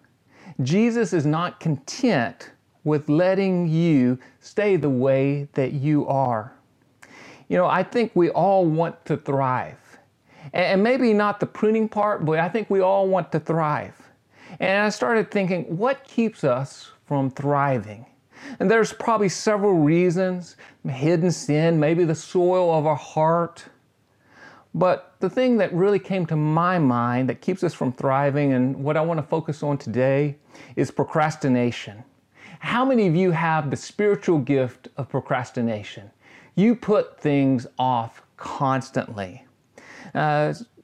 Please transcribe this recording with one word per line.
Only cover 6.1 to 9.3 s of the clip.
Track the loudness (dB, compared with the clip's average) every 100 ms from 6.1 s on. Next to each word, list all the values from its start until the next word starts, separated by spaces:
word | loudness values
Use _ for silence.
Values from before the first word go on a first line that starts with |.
| 0 0 -2 -6 -16 _ _ _ _ -20 -20 -20 -18 -4
You | 0
know, | 2
I | 2
think | 0 -2 0 2
we | 2
all | 2 2 2 2
want | 0 -2 -6 -6
to | -6
thrive. | -2